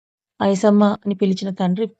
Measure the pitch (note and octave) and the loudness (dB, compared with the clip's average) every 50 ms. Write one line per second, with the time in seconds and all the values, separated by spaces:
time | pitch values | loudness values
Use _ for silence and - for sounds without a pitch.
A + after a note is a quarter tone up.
0 | _ _ _ _ _ _ _ - G#3+ G3 G3 F#3+ A3 G#3 G#3 G#3 G#3 G3+ G#3 - | _ _ _ _ _ _ _ -4 -2 -2 0 0 2 2 4 4 4 2 2 -2
1 | - G3+ G3+ F#3+ G#3 F#3+ F#3+ F#3+ G3 G3 F#3 - F#3+ F3+ F3+ G3+ A3+ G#3+ - _ | -4 -6 -4 -2 0 -2 -2 -2 -4 -8 -6 -4 -2 -2 -2 -2 -4 -6 -8 _